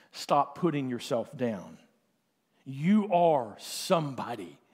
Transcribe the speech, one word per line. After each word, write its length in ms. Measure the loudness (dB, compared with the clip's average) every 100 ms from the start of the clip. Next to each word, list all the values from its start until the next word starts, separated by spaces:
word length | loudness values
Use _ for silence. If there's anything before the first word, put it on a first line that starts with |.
| _
"Stop 460 | -14 2 2 2 0
putting 340 | 0 0 -2
yourself 440 | -6 -2 -4 -4 -4
down. 420 | -4 -4 -10 -20 _ _ _ _ _ _ _ _
You 480 | -14 -2 4 4 4
are 440 | 4 6 4 0 -8
somebody. 1000 | -12 -10 0 0 0 -6 -8 -8 -12 -16 _